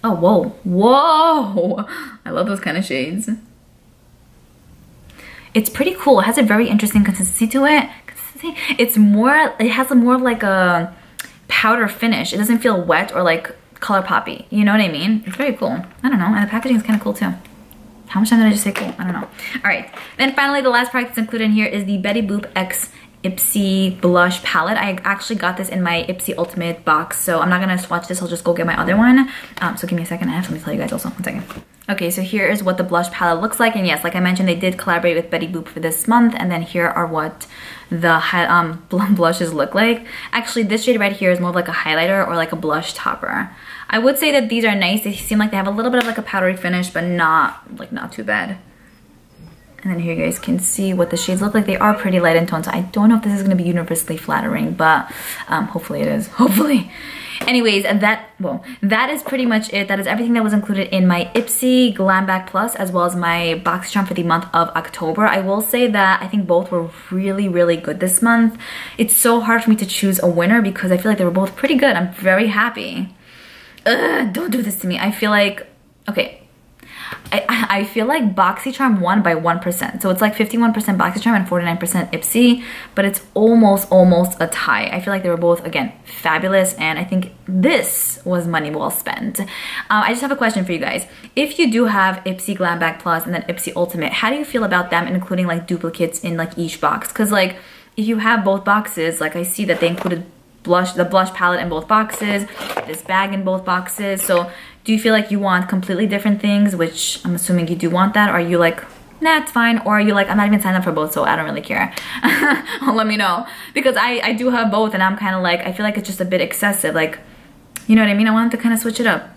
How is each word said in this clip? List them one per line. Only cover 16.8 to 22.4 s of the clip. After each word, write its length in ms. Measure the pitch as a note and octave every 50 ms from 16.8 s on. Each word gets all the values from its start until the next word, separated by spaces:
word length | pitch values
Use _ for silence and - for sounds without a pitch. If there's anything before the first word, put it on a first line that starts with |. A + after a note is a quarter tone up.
| A3
kinda 200 | - G#3+ G#3 -
cool 100 | G#3 G#3
too. 200 | - G#3 F3+ F3+ - - - - - - - - - - - - - - -
How 120 | - G3
much 100 | G#3+ A3
time 100 | A#3+ A3+
did 80 | A3+ G#3+
I 40 |
just 120 | G#3 G#3 -
say 80 | G3+
cool? 220 | G3 - G3+ F#3+ - -
I 40 | F3+
don't 100 | F3+ F3
know. 140 | - - - - - - - -
All 60 | B3+ -
right. 240 | G3+ F3 - - - - - - - - -
Then 160 | B3+ C4+ C4+
finally, 260 | - C#4 C#4 C#4+ C#4
the 80 | C4 C4
last 220 | A#3+ A#3+ B3 B3
product 240 | - B3+ B3 A#3+ -
that's 40 | -
included 260 | A3 A3 - A3+ A3
in 60 | G#3+
here 140 | G#3+ G#3+ G#3+
is 200 | G#3 - G3+ G3+
the 120 | F#3+ G3+ F#3+
Betty 240 | F#3 G3+ G#3 A#3
Boop 280 | A3 F#3+ G3+ G3+